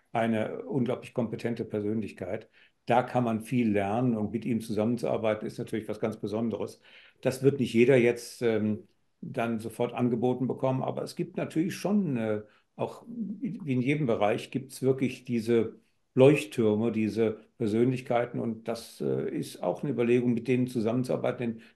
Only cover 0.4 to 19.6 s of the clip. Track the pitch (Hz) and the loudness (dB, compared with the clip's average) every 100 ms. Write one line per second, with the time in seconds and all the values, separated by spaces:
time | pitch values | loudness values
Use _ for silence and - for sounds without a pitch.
0.4 | - - - 147 120 117 - - 110 110 | -2 -6 -4 -2 0 -2 -4 -4 -4 -4
1.4 | 117 117 107 107 104 113 95 - 90 113 | -4 -4 -4 -4 -2 -2 -6 -8 -8 -8
2.4 | - _ _ _ - 120 123 123 120 110 | -10 _ _ _ 2 2 2 0 0 -2
3.4 | - 123 113 101 98 113 127 110 104 110 | -2 0 2 2 0 0 0 0 -2 -4
4.4 | 131 110 - 104 110 117 - 107 110 107 | -2 -4 -2 0 0 0 -2 0 0 -2
5.4 | - - 113 110 107 104 113 104 104 107 | -4 -8 -6 -6 -6 -4 -6 -4 -4 -2
6.4 | 117 107 101 - - - - _ 131 - | -2 -4 -6 -10 -20 -20 -20 _ -4 2
7.4 | 135 135 117 113 120 131 120 120 - - | 2 2 2 6 8 8 6 2 -6 -4
8.4 | 117 110 107 104 - _ _ _ - 127 | 0 2 0 -2 -8 _ _ _ -8 -4
9.4 | 117 113 110 - 120 110 123 117 123 123 | -2 -4 -6 -4 -2 0 0 2 0 0
10.4 | 127 - 131 131 - 135 - - 160 - | -2 -2 -2 0 -2 -4 -6 -6 -6 -6
11.4 | 151 160 180 - 175 208 175 120 110 107 | -4 -2 -2 -2 0 0 2 0 0 -2
12.4 | - _ _ - 117 - - 247 190 226 | -6 _ _ -8 -6 -6 -14 -10 -8 -6
13.4 | 214 208 151 127 123 151 131 98 104 - | -6 -6 -2 0 2 0 0 2 2 2
14.4 | - 139 135 - 131 131 123 - - 117 | -2 -8 -8 -2 0 2 -2 -4 -4 -2
15.4 | 107 117 107 - _ _ _ 123 135 147 | 2 2 2 -4 _ _ _ 8 8 8
16.4 | - - 107 107 117 110 107 101 110 - | 2 2 2 2 0 0 0 2 0 0
17.4 | - - 110 110 123 127 - 120 123 131 | -12 -4 0 4 4 2 0 0 0 -2
18.4 | 117 113 - 113 - - - 92 - 160 | -4 -4 -6 -8 -10 -6 -2 0 -2 -4
19.4 | - - | -8 -4